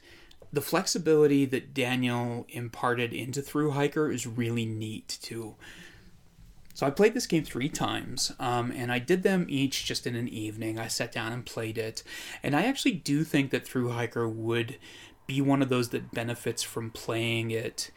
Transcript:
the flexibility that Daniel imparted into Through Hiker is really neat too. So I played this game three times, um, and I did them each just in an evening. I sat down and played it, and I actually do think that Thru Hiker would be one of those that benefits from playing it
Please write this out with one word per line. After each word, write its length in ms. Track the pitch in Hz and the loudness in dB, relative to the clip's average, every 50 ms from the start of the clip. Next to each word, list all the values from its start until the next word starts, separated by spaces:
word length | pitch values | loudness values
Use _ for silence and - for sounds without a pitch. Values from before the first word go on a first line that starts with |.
| - - - - - - - - - - | -12 -20 -20 -20 -20 -20 -20 -20 -10 -6
the 100 | - 143 | -4 -2
flexibility 840 | 139 - - 165 196 - - 233 165 156 156 151 151 147 143 139 139 | 0 2 2 2 2 2 0 0 4 6 8 8 8 8 8 6 4
that 280 | 131 131 123 - - 139 | 4 2 0 -2 -2 -2
Daniel 760 | 139 123 123 127 127 127 123 120 120 120 120 120 120 - - | 0 0 2 2 2 2 2 2 2 0 -2 -2 -6 -8 -8
imparted 640 | - 120 120 117 - - - 123 120 120 123 117 120 | -8 -8 -8 -8 -6 -2 0 2 2 2 0 -2 -2
into 280 | - 113 127 120 139 | -4 -4 -4 -4 -4
Through 300 | 135 - - 147 151 151 | -4 -2 2 2 2 4
Hiker 400 | 135 139 143 147 - 156 151 147 | 4 2 2 2 2 2 2 2
is 140 | 110 123 120 | 2 -2 -4
really 400 | 127 113 123 120 113 117 120 113 | -4 -2 0 0 0 0 0 0
neat 540 | 110 110 110 110 110 110 101 - - - - | -2 -2 -4 -6 -6 -8 -8 -10 -10 -12 -10
too. 340 | - - 117 113 113 104 101 - - - - - - - - - - - - - - - - - - - - - - - - | -10 -10 -8 -8 -8 -10 -12 -14 -18 -18 -18 -18 -18 -20 -20 -20 -20 -20 -20 -20 -20 -20 -20 -20 -20 -20 -20 -20 -20 -16 -4
So 140 | - - 139 | 0 0 2
I 20 | |
played 240 | 139 - 196 226 226 | 4 6 6 6 6
this 140 | 254 233 - | 4 0 2
game 160 | - 165 139 | 2 2 2
three 260 | - - - 123 156 | 0 -2 -2 -2 -2
times, 600 | - - 143 107 110 107 - - 117 - - - - - | -2 0 -2 0 -2 -2 -4 -6 -4 -2 -2 -2 -2 -2
um, 320 | 135 123 123 120 120 123 | -2 0 2 2 0 0
and 200 | - - 123 120 | -2 -4 -2 -2
I 60 | 123 123 | -2 0
did 240 | 123 - 180 185 | 2 2 2 4
them 240 | 185 196 190 185 180 - | 4 4 4 2 2 2
each 380 | - 135 139 131 - - - | 0 2 2 2 0 -2 -4
just 220 | - 127 - - 123 | -4 -4 -4 -4 -4
in 80 | 120 | -4
an 120 | 117 120 123 | -2 -4 -4
evening. 520 | - 110 107 107 107 110 113 110 110 113 | -4 -6 -6 -6 -6 -6 -4 -4 -4 -4
I 80 | 113 113 | -4 -4
sat 240 | - - 127 117 | -4 -4 -4 -4
down 200 | - 127 113 110 | -4 -4 -4 -4
and 140 | 117 123 117 | -4 -6 -8
played 320 | - - - 113 110 107 113 | -8 -6 -6 -4 -4 -4 -4
it, 260 | 110 113 117 - - - - - - - - - | -4 -6 -6 -10 -12 -12 -12 -12 -12 -12 -10 -6
and 140 | - - 139 | -2 0 2
I 80 | 147 185 | 2 4
actually 300 | 247 277 - - 285 220 | 2 2 2 2 0 0
do 300 | 175 - - 143 143 160 | 0 0 0 2 2 2
think 280 | 156 - 147 135 127 | 2 4 2 2 2
that 160 | - 123 - - | 0 -2 -2 -2
Thru 220 | - 131 123 120 | -2 0 0 0
Hiker 380 | 120 120 120 113 - 123 117 113 | 0 0 -2 -2 0 0 0 0
would 500 | 110 110 113 113 113 120 117 113 131 - - - - - - - - - - - | -2 -2 -2 0 2 2 0 -2 -4 -12 -16 -20 -20 -20 -20 -20 -20 -14 -8 -4
be 120 | 135 135 | 0 2
one 220 | 139 139 139 135 | 4 4 6 4
of 80 | 139 127 | 4 4
those 200 | 127 123 123 117 | 2 2 0 0
that 220 | - 123 123 123 | -2 -6 -6 -6
benefits 520 | - 120 117 117 120 - - 120 117 - - | -6 -4 -4 -4 -4 -4 -4 -4 -2 -2 -4
from 260 | - - - 117 113 | -6 -6 -6 -8 -8
playing 640 | - - - - 120 113 113 117 113 113 113 113 | -8 -8 -4 -2 -2 0 0 0 0 0 0 0
it 400 | 113 113 110 117 - - - - - | -2 -2 -2 -4 -6 -6 -8 -10 -12